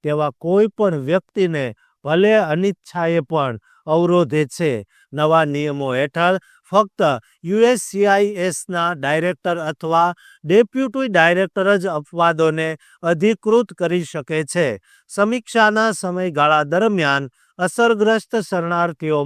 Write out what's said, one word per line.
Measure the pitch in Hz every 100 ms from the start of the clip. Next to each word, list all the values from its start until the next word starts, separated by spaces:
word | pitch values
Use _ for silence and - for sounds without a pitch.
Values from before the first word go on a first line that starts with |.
તેવા | 147 151 147 -
કોઈ | 165 190 214
પણ | - 208 156
વ્યક્તિને | 131 180 - - 180 160 127 107 _ _ 139
ભલે | 165 208 220 175
અનિચ્છાએ | 151 196 190 - 180 165 170
પણ | 143 160 135 110 - _ -
અવરોધે | 160 175 175 156 151 143
છે. | - 165 117 98 _ _
નવા | 139 156 160 151
નિયમો | 143 147 143 135
હેઠળ | 127 143 - 175 185 - _ _
ફક્ત | 190 208 - 170 131 - _
યુ | 165 208
એસ | 233 247
સી | - 196 202
આઈ | 196 208 202 180
એસના | 160 - 175 170 165
ડાયરેક્ટર | 135 156 170 170 180 175
અથવા | 156 156 160 165 170 175 _ _
ડેપ્યુટી | 151 190 233 254 269 262 262
ડાયરેક્ટર | 180 165 175 190 - 190 202
જ | 185
અપવાદોને | 156 147 170 170 160 160 156 160 160 _ _
અધિકૃત | 170 170 208 226 220 226 233
કરી | 185 170 175 160
શકે | 160 131 156 147
છે. | 180 147 104 - _ _
સમીક્ષાના | - 208 247 - 233 214 214 220
સમયગાળા | 190 185 180 180 147 147 156 147
દરમિયાન | 170 220 196 151 139 135 _ _ -
અસરગ્રસ્ત | 180 - 233 220 214 226 - 226
શરણાર્થીઓ | 185 180 170 175 170 160 160 151